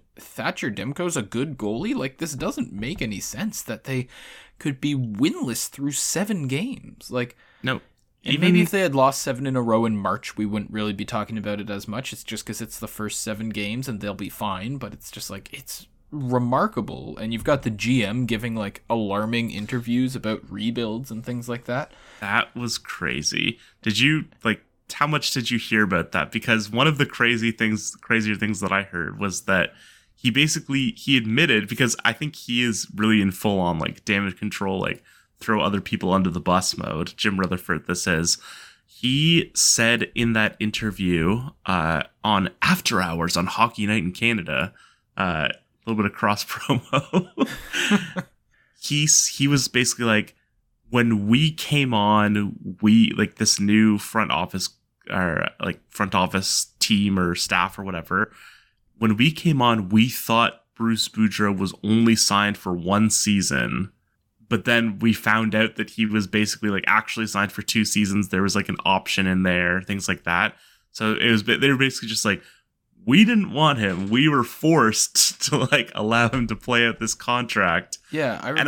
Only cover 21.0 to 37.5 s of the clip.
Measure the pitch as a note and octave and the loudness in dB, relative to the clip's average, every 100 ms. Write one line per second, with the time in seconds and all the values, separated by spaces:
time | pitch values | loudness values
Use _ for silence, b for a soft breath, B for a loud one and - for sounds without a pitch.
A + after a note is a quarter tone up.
21 | C3+ A2+ B2 B2 A#2+ A#2+ - B2 - B | -8 -10 -8 -8 -6 -8 -6 -6 -6 B
22 | B B G2+ A2 - A#2+ A#2+ - - - | B B -2 0 0 -4 -6 -6 -10 -6
23 | D#2+ C2 D2+ - E2 - b b A2+ G2+ | -4 -2 -4 -2 -2 -4 b b -4 0
24 | C3+ D#3 - _ A#2 G#2 _ _ - - | 2 0 -4 _ -4 -4 _ _ -12 -4
25 | D3 D3+ - C3+ A2+ A#2 - A2 G2+ F2+ | -2 0 -2 -4 -2 -4 0 2 2 2
26 | E2 F2+ D2 A2+ - A2+ G#2 A2+ D3+ C#3+ | 0 -2 -2 -4 0 0 0 2 2 2
27 | C#3+ - A#2+ A#2+ A#2 A2+ A2 G#2+ - - | 0 2 2 2 0 0 -2 -2 -6 -10
28 | - A2+ G#2+ G2+ G#2+ G2+ G2 G2 G2 F2 | -2 0 0 -2 -2 -2 -2 -2 -2 -6
29 | D#2+ G2+ G2+ F2+ - F#2+ - b b b | -6 -4 -6 -4 0 0 0 b b b
30 | b b B2 B2 D3+ D#3 - C#3 B2 - | b b -2 2 0 0 -4 -2 -2 -4
31 | - C3+ A2 A#2 E3+ A2 G2+ - B2 - | 0 0 2 2 2 2 0 0 0 0
32 | A#2 A2+ D3+ - - A#2+ B2 G2+ - - | -2 -2 -6 -8 -6 -2 0 -2 -6 0
33 | G#2+ G#2+ G2 F2+ G#2+ G2 F2 E2 D2+ - | 4 4 4 0 0 2 0 0 -4 -6
34 | - G2+ G2 - G#2 - G2 F#2+ G2 - | -2 -2 -2 -6 -8 -6 -4 -2 -4 -6
35 | b b b - - G#2+ E2 G2+ - G#2 | b b b -10 -2 0 2 0 -4 -4
36 | F#2+ F#2+ F#2 E2+ D#2+ F2+ - - - D#2 | 0 2 2 0 2 2 2 -4 -6 -4
37 | E2+ - G#2+ G2 F2+ | -6 -2 -2 0 -2